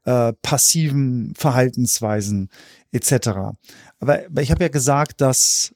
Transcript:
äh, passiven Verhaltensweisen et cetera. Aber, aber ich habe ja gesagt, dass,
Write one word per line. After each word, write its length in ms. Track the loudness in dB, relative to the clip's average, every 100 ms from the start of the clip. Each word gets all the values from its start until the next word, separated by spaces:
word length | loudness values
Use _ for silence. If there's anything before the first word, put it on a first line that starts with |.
äh, 300 | -2 0 0 -2
passiven 920 | -4 0 2 2 0 2 0 -2 -4 -2
Verhaltensweisen 1120 | 0 2 2 2 -2 0 -2 -2 -2 -2 -4 -10 -20 -20 -8
et 140 | -4 0
cetera. 500 | 0 0 -4 -6 -10 -20 -20 -20 -6
Aber, 200 | 0 0 0
aber 140 | -4
ich 100 | 0
habe 120 | 0
ja 60 | 0
gesagt, 520 | 0 2 2 0 0
dass, 520 | 0 2 0 0 -4